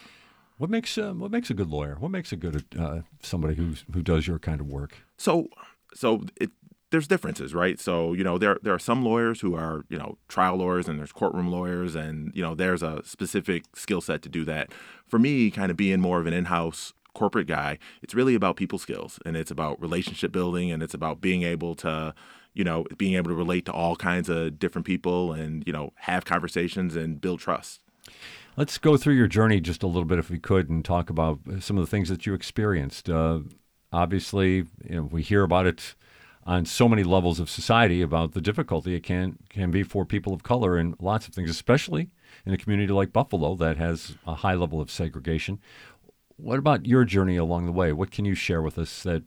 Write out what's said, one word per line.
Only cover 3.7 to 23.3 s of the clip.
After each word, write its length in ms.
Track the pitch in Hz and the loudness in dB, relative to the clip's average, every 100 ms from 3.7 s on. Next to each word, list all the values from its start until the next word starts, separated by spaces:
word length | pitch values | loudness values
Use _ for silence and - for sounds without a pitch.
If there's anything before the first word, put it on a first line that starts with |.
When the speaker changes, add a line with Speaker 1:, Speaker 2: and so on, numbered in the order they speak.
| 76 - | -4 -6
Speaker 1:
who 80 | 92 | -4
does 260 | 82 80 90 | 2 2 2
your 100 | 80 | -4
kind 220 | - 73 | -2 -4
of 80 | 71 | -4
work? 300 | 69 71 - _ - | -8 -10 -14 _ -4
Speaker 2:
So, 300 | 208 165 - - - _ _ | 2 2 0 -10 -20 _ _
so 300 | - 123 110 98 | -2 0 0 -2
it, 160 | - - _ - _ - | -6 -6 _ -20 _ -2
there's 180 | 160 147 | 0 2
differences, 480 | 190 - - 67 | 0 0 -8 -4
right? 240 | 85 92 - | 0 0 0
So, 320 | 95 85 82 | -2 0 0
you 140 | 90 | 0
know, 120 | 92 90 | 0 2
there, 200 | 101 - | 2 2
there 120 | 110 | 0
are 60 | 90 | 0
some 260 | - 123 | 0 0
lawyers 340 | 117 117 117 110 | 2 2 0 0
who 160 | 95 | -2
are, 300 | 82 80 78 - | -2 -4 -6 -8
you 100 | 78 | -10
know, 200 | 69 - - | -10 -14 -6
trial 300 | - 92 92 | 2 2 2
lawyers, 320 | 90 90 87 | 0 0 -2
and 100 | 76 | -6
there's 140 | 73 | -6
courtroom 360 | - 98 90 90 | -2 0 0 -2
lawyers, 460 | 90 90 90 90 | -2 -2 -4 -4
and, 400 | 78 78 78 76 | -4 -6 -8 -6
you 80 | 90 | -4
know, 120 | 82 | -4
there's 280 | 80 92 87 | 0 0 0
a 180 | 82 78 | -2 -6
specific 580 | - - 95 101 90 85 - | -10 -8 -4 -2 -2 -4 -4
skill 280 | - - 92 | -10 -4 -2
set 200 | - 76 | -2 -6
to 60 | 71 | -4
do 140 | 80 | -6
that. 300 | 78 78 - - - - - | -4 -4 -6 -10 -20 -20 0
For 100 | 117 | 4
me, 320 | 135 139 107 | 4 4 2
kind 220 | 104 95 | 2 -2
of 60 | 85 | 2
being 240 | 98 95 | 2 4
more 180 | 90 90 | 4 2
of 80 | 82 | 0
an 60 | |
in-house 580 | 90 90 85 82 - - - _ | 0 0 0 -2 -6 -14 -18 _
corporate 340 | - 104 110 82 | -2 0 0 -2
guy, 320 | 73 71 78 - - | -2 -2 -6 -12 -20
it's 120 | - | -4
really 220 | 113 131 | 0 4
about 220 | 113 92 - | 4 2 0
people 200 | 92 92 | -4 -6
skills, 420 | - - - - | -8 -10 -10 -12
and 120 | - 82 | -8 -6
it's 140 | 80 | -6
about 300 | 71 76 - | -4 -4 -4
relationship 520 | 82 87 - - 82 | -4 -4 -4 -4 -4
building, 360 | 92 90 87 90 | 0 0 0 -2
and 140 | 80 | -4
it's 100 | 80 | -6
about 280 | 73 80 73 | -6 -6 -2
being 220 | 95 90 | 0 0
able 320 | 85 82 85 | 0 -2 -4
to 380 | 80 82 78 78 - - - _ | -6 -4 -4 -6 -10 -20 -20 _
you 100 | - | -2
know, 220 | 90 82 - - | -2 0 -4 -2
being 160 | 95 | 0
able 140 | 92 | 0
to 60 | 85 | 0